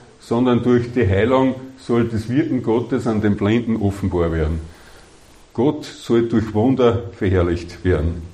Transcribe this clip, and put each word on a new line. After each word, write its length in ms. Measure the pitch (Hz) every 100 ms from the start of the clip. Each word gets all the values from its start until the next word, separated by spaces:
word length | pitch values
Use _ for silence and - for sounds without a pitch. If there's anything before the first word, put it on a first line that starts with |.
| - -
sondern 420 | - 120 127 120
durch 300 | 123 123 123
die 160 | 127 98
Heilung 460 | 95 113 131 131 120 - -
soll 260 | - 117 107
das 200 | 107 110
Wirken 340 | 127 160 131
Gottes 440 | 110 113 113 127 120
an 160 | 107
den 140 | 104 98
Blinden 400 | 101 117 117 110
offenbar 560 | 101 98 98 87 85
werden. 280 | 82 78 80 82 - - - - - - - -
Gott 300 | - 139 -
soll 440 | - - - 117 117
durch 240 | 113 110
Wunder 520 | 107 123 127 120 98 - -
verherrlicht 680 | 98 90 87 85 - -
werden. 380 | 92 80 82 82 -